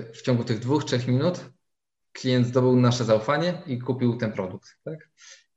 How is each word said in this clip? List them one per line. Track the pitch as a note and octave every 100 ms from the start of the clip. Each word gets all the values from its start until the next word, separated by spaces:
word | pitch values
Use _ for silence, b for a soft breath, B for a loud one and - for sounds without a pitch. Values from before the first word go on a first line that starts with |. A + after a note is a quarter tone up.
| G#2+
e, |
w | -
ciągu | - A#2+
tych | A#2+ G#2+
dwóch, | A#2 D3
trzech | - B2 B2
minut | B2+ D#3+ F3 - - _ _ _ _ _
klient | - B2+ B2+ A#2+
zdobył | B2+ B2+ B2
nasze | B2 A#2+
zaufanie | A2+ A2 - D3 F3 F3 -
i | A#2+
kupił | B2 B2 B2 A2
ten | A2
produkt, | G#2 F#2 F#2+ - _
tak? | - D#3+ - B B B _